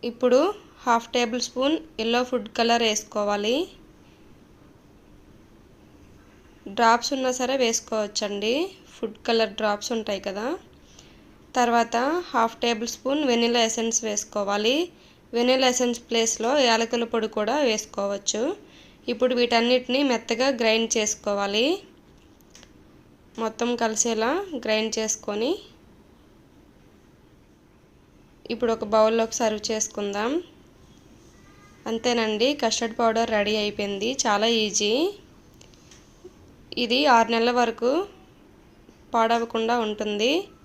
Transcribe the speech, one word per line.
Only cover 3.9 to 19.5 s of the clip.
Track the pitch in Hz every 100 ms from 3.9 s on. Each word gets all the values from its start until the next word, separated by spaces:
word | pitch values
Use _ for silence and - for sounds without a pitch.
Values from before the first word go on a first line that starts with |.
| - - - - - - - - - - - - - - - - - - - - - - - - - - - - 196
డ్రాప్స్ | 233 240 240 269
ఉన్నా | 262 254
సరే | 247 269
వేసుకోవచ్చండి, | 240 226 - 220 208 208 208 202 214 262 381 - - -
ఫుడ్ | 220 - -
కలర్ | 226 220 208
డ్రాప్స్ | 214 208 - 233
ఉంటాయి | 214 196 196
కదా. | 190 233 359 - - - - - - - - - -
తర్వాత | 240 233 233 233 262 349 349
హాఫ్ | 240 226 -
టేబుల్ | 233 226 226 -
స్పూన్ | 254 285 285
వెనిలా | 233 233 240 226
ఎసెన్స్ | 226 226 220 220
వేసుకోవాలి. | 208 - 208 202 202 214 277 349 - - - - 233
వెనిలా | 240 262 262 247
ఎసెన్స్ | 247 240 -
ప్లేస్లో | 226 226 - 226 294 247
యాలకుల | 226 226 240 233 233
పొడి | 220 220
కూడా | 208 277 277
వేసుకోవచ్చు. | 214 - - 202 202 - 214 262 415 - - - - -
ఇప్పుడు | 233 254 247
వీటన్నిటిని | 240